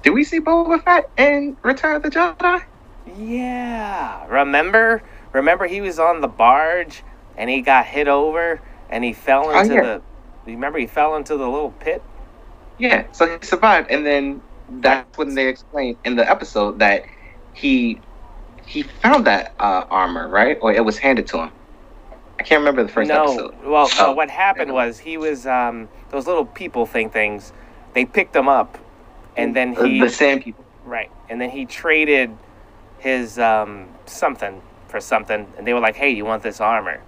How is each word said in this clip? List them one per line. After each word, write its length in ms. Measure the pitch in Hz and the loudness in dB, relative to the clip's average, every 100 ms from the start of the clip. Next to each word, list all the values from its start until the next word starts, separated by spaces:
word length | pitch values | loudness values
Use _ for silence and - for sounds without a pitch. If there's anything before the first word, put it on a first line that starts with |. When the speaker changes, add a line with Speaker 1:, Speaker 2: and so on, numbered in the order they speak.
Speaker 1:
Did 80 | 143 | 4
we 140 | 220 | 2
see 160 | 302 330 | 0 -2
Boba 420 | 311 339 330 330 | 0 0 2 0
Fett 280 | 359 349 - - | 4 2 2 2
in 380 | 285 285 285 269 | 2 2 -4 -4
Return 340 | 233 262 311 302 | -2 0 -2 -2
of 60 | |
the 80 | 302 | -2
Jedi? 520 | 320 339 330 359 359 - - - - - 190 | 0 -2 0 0 0 -6 -20 -20 -20 -20 -16
Speaker 2:
Yeah. 1080 | 220 240 247 247 247 233 208 185 - - - | -8 -6 -6 -8 -8 -8 -6 -6 -8 -10 -2
Remember? 760 | 131 139 143 170 220 226 226 - - - | 0 2 2 4 4 4 2 -4 -20 -4
Remember 340 | 135 147 180 180 | 0 2 2 0
he 140 | 196 | -4
was 180 | 202 160 | -6 2
on 220 | 165 165 | 2 2
the 80 | 135 | -2
barge 760 | 104 117 139 156 175 160 - - - - - | 4 6 6 2 -2 -4 -12 -20 -20 -20 -10
and 140 | 117 | -4
he 100 | 131 | -2
got 260 | 127 131 - | 4 4 2
hit 220 | 143 147 | -2 0
over 520 | 143 156 165 170 156 - - - | 2 2 -2 -4 -6 -10 -20 -10
and 160 | 117 | -6
he 80 | 120 | -6
fell 340 | 110 - 135 156 | -6 2 2 4
Speaker 1:
Oh, 100 | 156 | 2
Speaker 2:
into 140 | 214 | 4
Speaker 1:
yeah. 80 | 233 | 2
Speaker 2:
the, 200 | 123 104 - - - - 120 | 2 -4 -10 -20 -20 -20 -16
remember 320 | 117 139 156 | -8 -6 -4
he 80 | 120 | -4
fell 300 | 151 151 156 | 0 0 0
into 200 | 143 147 | -4 -6
the 120 | 127 | -4
little 220 | 139 147 | -4 -6
pit? 300 | - 156 180 - - - - - - - - | -6 -6 -6 -10 -20 -20 -20 -20 -20 -20 -4
Speaker 1:
Yeah, 260 | 240 - - | 0 0 -2
so 140 | - 165 170 | 0 0 0
he 60 | - | -4
survived, 440 | 180 220 185 151 | 2 4 4 2
and 160 | 143 147 | -2 2
then 340 | 143 139 139 - - - 127 | 0 0 -8 -14 -20 -18 -2
that's 360 | 127 135 - - | 0 0 -4 -8
when 160 | 143 | -4
they 140 | 135 131 | -2 -2
explained 500 | 127 - 147 127 120 | -4 -8 -6 -6 -6
in 120 | 120 123 | -4 0
the 120 | 143 | 2
episode 500 | 190 156 110 104 101 | 0 0 -2 -2 2
that 260 | 104 98 - - - - - | 2 2 -4 -20 -20 -20 -20
he, 480 | - 143 131 120 110 - - - - - - | -4 2 2 2 -4 -14 -20 -20 -20 -20 -20
he 180 | - 302 | -10 -8
found 440 | - - 233 285 208 | -8 -2 4 4 4
that, 280 | 101 - - | 2 -2 -2
uh, 240 | 101 90 - | 0 0 0
armor, 360 | 92 92 85 - | 0 0 -2 -2
right? 280 | 98 117 113 | 2 2 2
Or 100 | 113 | 2
it 100 | 107 | 2
was 140 | 110 107 | 2 2
handed 300 | 135 120 - | 2 2 0
to 140 | 85 | -6
him. 80 | 82 - - - - - - - - - | -8 -12 -20 -20 -20 -20 -20 -20 -16 -12
I 40 | |
can't 180 | - 156 | 2 4
remember 220 | 147 131 | 4 2
the 60 | 107 | 0
first 220 | 113 107 | 0 2
Speaker 2:
No. 140 | 156 | 2
Speaker 1:
episode. 300 | 147 123 - - | 2 0 -6 -12
Speaker 2:
Well, 240 | 143 147 143 - | 0 4 4 4
no, 80 | 98 | 2
Speaker 1:
Oh, 60 | |
Speaker 2:
what 180 | 139 151 | 2 -2
happened 380 | - 196 190 151 | 0 0 0 -2
Speaker 1:
never 100 | 127 | -2
mind. 100 | 120 | -2
Speaker 2:
was 100 | 113 | -6
he 200 | 160 160 | -12 -6
was, 280 | 156 139 127 | -4 -4 -2
um, 420 | 127 120 117 110 - - | 0 0 -4 -14 -20 -10
those 160 | 139 135 | -8 -2
little 200 | 170 131 | -2 -2
people 400 | - 180 123 113 | -8 -8 -4 -2
thing 240 | 117 110 | -2 -2
things, 420 | 110 107 104 - - - - - | -2 -2 -4 -14 -20 -20 -20 -6
they 140 | 127 127 | -2 0
picked 280 | 208 180 | -2 0
him 140 | - 131 | 0 2
up, 300 | 131 95 - - - - - - - | 2 0 -8 -20 -20 -20 -20 -14 -6
and 180 | - | -2
then 200 | 123 127 | -2 -2
Speaker 1:
The, 120 | 120 123 | 0 2
Speaker 2:
he 140 | 131 | 4
Speaker 1:
the 80 | 123 | 2
sand 340 | - 143 135 | 4 2 2
people. 220 | 120 107 - - 123 | -6 -18 -20 -20 -12
Speaker 2:
Right, 240 | 117 107 - - | -10 -10 -16 -14
and 100 | 120 | -8
then 120 | 123 | -8
he 160 | 135 127 | -8 -12
traded 640 | - 170 156 151 139 123 110 - - - - - - | -6 0 2 4 2 0 -6 -20 -20 -20 -20 -20 -8
his, 400 | 135 127 117 123 | -4 -2 -4 0
um, 500 | 113 110 104 101 92 - - | 2 2 -2 -10 -18 -20 -20
something 560 | - 160 123 101 95 - - - | -4 -4 -4 -10 -12 -20 -20 -12
for 120 | 104 | -12
something, 460 | - 110 107 107 104 - | -4 -4 -2 -8 -8 -10
and 80 | 113 | -4
they 80 | |
were 60 | 120 | 0
like, 160 | 113 107 | 0 0
"Hey, 140 | 139 | -2
you 140 | 113 | -2
want 180 | 107 110 | -4 -6
this 200 | 113 - | -6 -4
armor?" 380 | 107 113 95 71 | 0 0 -4 -12